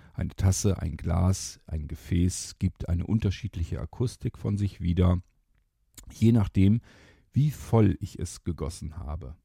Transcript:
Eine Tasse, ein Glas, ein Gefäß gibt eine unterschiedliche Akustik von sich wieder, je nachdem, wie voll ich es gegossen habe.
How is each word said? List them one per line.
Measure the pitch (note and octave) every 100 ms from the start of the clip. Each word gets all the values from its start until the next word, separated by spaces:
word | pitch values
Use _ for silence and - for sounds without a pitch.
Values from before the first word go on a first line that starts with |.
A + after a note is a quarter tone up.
| -
Eine | - E2+ -
Tasse, | F#2+ F#2+ G#2 F2+
ein | D#2+ -
Glas, | - E2+ F2+ F#2+ - - -
ein | D#2+ D2+
Gefäß | - - F2 F2 - - -
gibt | F#2+ - -
eine | F2 -
unterschiedliche | A2 G#2 - G2+ - E2+ -
Akustik | - - B2+ - B2+ -
von | A2+ G2+
sich | G2+ -
wieder, | E2+ F2 F2 F2+ - _ _ _ _ _ _ - -
je | - A2+
nachdem, | A#2 G2 G2+ G2 A#2 - - - _ _
wie | - D3
voll | - - A2+ G#2 E2
ich | - -
es | F2+ -
gegossen | - D#2 C#2+ - D#2 D2+
habe. | C#2 D2 B1+ -